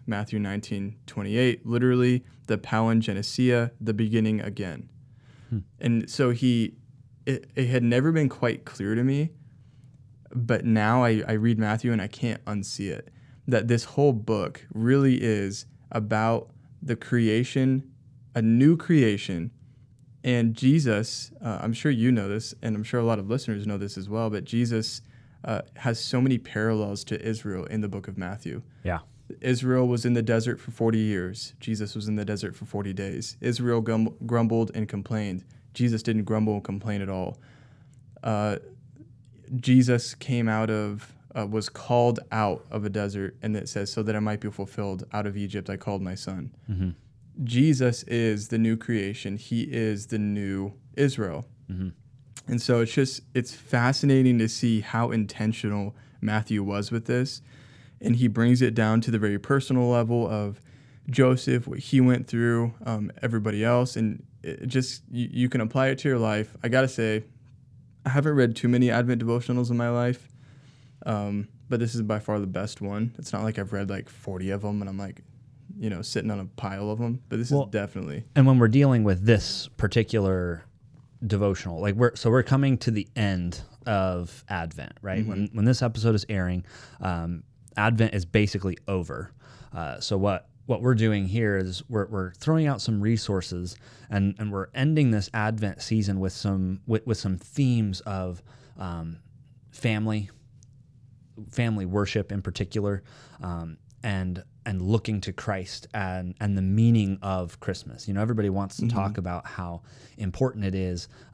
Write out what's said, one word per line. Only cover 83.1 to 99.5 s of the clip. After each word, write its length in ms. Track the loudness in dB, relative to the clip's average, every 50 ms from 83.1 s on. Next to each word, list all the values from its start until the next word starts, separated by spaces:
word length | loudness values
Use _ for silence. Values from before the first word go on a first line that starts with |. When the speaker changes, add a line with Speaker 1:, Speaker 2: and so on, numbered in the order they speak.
| -2
Speaker 2:
end 440 | 0 0 0 0 0 -2 -4 -6 -8 -12 -16 -16 -8 -4
of 580 | -2 0 2 2 0 0 -2 -6 -8 -10 -14 -10 -6
Advent, 440 | -6 -6 -6 -6 -8 -12 -14 -14 -14 -12
right? 180 | -8 -4 -4 -2
Speaker 1:
Mm-hmm. 80 | -2 -2
Speaker 2:
When, 220 | -2 -2 -4 -2
when 120 | 0 2 4
this 160 | 4 4 4
episode 320 | 0 -2 -2 0 2 2 2
is 100 | 2 0 -2
airing, 360 | -2 -2 0 0 -2 -4 -4 -8 -14 -20 -20 -20 -12 -8
um, 420 | -6 -4 -4 -4 -4 -6 -6 -8 -10 _ _ -20 -20 -8 -2
Advent 380 | 0 2 2 4 4 2 2 0
is 100 | -2 -2
basically 540 | 0 2 2 2 2 0 -2 -4 -4 -6 -6 _ -4
over. 420 | -4 -4 -4 -4 -8 -10 -10 -12 -14 -20 -20 -20 -20 -20 -18 -12
Uh, 280 | -10 -8 -8 -8 -8 -8
so 160 | -4 -2 0
what, 320 | 2 2 2 0 -2 -4 _ _ -10 -4
what 140 | -4 -2 0
we're 120 | 2 2 4
doing 300 | 4 4 2 2 2 0 0
here 280 | 0 0 2 2 2
is 260 | 0 0 -2 -6 -8 -8 -4
we're, 180 | -2 -2 -2
we're 260 | -2 -4 -6 -6 -6 -8
throwing 320 | -4 0 2 2 2 2
out 140 | 2 0 -2
some 200 | -2 0 0 2
resources, 760 | 2 2 2 2 0 0 -2 -2 -2 -4 -6 -6 -8 -8 -10 -14 -20 -20 -20 -20 -10 -4
and, 240 | 0 2 2 2 0 -2
and 120 | -6 -6
we're 180 | -4 -6 -6 -6 -2
ending 360 | 0 2 2 4 4 4 4
this 180 | 4 2 0 -2 -2
Advent 460 | -2 0 0 0 -2 -2 -4 -4 -6
season 360 | -4 0 0 2 2 2 0 0
with 140 | -2 -2
some, 480 | -4 -2 -2 -2 0 0 0 -2 -4 -6 -4
with, 200 | -2 -2 -2 0
with 120 | -2 -4 -2
some 180 | -2 -4 -4
themes 640 | -4 -8 -6 -2 0 2 2 2 2 0 0 -2 -6
of, 420 | -6 -6 -6 -4 -4 -6 -8 -10 -14 -20 -20 -20 -20 -20 -14 -10
um, 400 | -8 -8 -6 -8 -8 -10 -12 -14 -18 -20 -20 -20 -20 -20